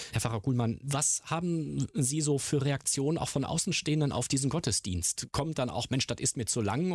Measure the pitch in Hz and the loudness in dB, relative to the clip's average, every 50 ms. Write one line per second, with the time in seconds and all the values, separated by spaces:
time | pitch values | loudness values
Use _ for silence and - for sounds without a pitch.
0 | - - - 113 - 117 113 107 - 139 127 120 117 113 98 - - 139 143 139 | -8 -4 -2 -2 0 0 -2 -2 0 0 2 2 2 0 0 -2 -4 -2 -2 0
1 | 147 - - - - - 160 170 180 175 170 160 147 143 143 139 135 - - 165 | 0 0 0 -2 -2 -4 -4 -2 0 0 0 -2 -2 -2 -2 -2 -2 -2 0 0
2 | 131 127 143 160 151 151 143 131 - - 151 143 131 143 - - - - - 139 | 0 2 2 0 2 2 2 2 2 2 2 2 2 2 0 0 0 -2 0 2
3 | 135 147 165 - - - - 139 135 - - 170 - 190 156 - - 151 151 156 | 2 2 2 0 0 0 0 0 0 0 0 0 0 0 -2 0 0 2 2 4
4 | 147 139 71 117 123 - 143 131 139 135 143 175 - 123 101 - - 98 92 87 | 2 2 2 0 0 0 0 2 2 2 0 0 0 0 0 0 0 -2 -2 0
5 | - - - - - - - - 170 165 151 - 127 117 78 110 123 - 131 131 | 0 0 -2 -2 -6 -4 -2 -2 -2 -2 0 -2 -2 -2 -2 -2 -2 0 0 0
6 | - - 120 - - - - - 113 - - 120 107 98 104 143 180 185 | 0 0 -2 -2 -2 -2 -2 -2 -2 -2 0 0 2 2 2 0 0 0